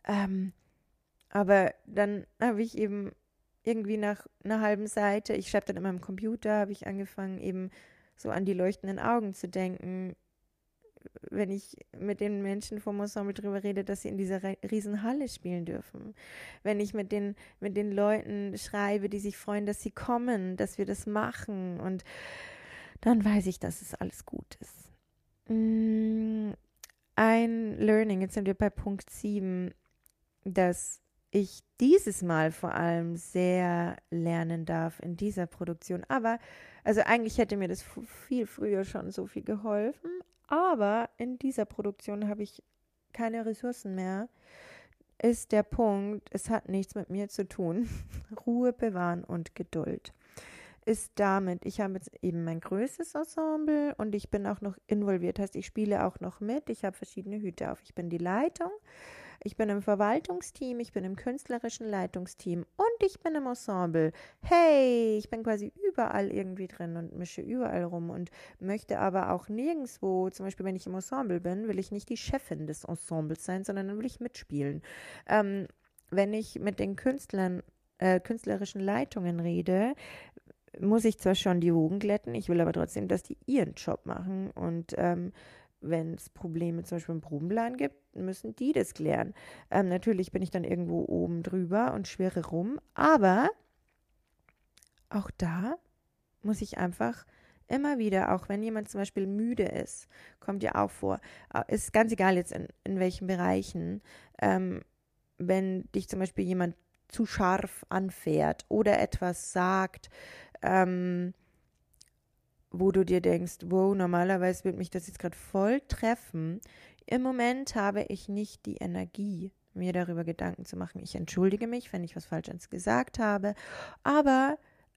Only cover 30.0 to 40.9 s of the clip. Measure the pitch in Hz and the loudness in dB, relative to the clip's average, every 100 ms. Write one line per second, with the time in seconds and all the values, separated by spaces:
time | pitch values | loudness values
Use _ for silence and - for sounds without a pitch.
30 | _ _ _ _ 196 185 180 175 - - | _ _ _ _ -2 4 4 2 -6 -10
31 | _ _ _ 202 190 - _ - 254 381 | _ _ _ 0 0 -4 _ 4 8 8
32 | 214 - 175 160 160 160 - - 170 170 | 6 -2 2 4 2 0 -4 0 2 2
33 | 170 170 - 180 180 180 180 175 170 - | 0 -4 -4 2 4 4 4 2 0 -4
34 | - 170 165 165 165 165 160 165 165 - | -6 -2 0 0 0 -2 -2 0 -2 -4
35 | 175 170 208 196 170 - 170 165 - 180 | -8 -4 -2 -2 -4 -4 -6 -6 -6 -6
36 | - 262 226 233 - - - - - 214 | -2 0 2 -2 -6 -20 -20 -4 2 4
37 | - 240 220 - 214 202 180 190 - - | 4 4 2 2 2 2 -2 -4 -8 -14
38 | 233 - - 247 208 - 208 190 190 196 | -16 -16 -4 -2 -2 -2 0 0 0 -4
39 | 185 196 190 202 208 208 214 208 220 294 | -6 -6 -8 -8 -4 -4 0 0 0 -4
40 | 339 359 - _ - 302 370 262 202 | -8 -10 -12 _ -2 2 4 4 4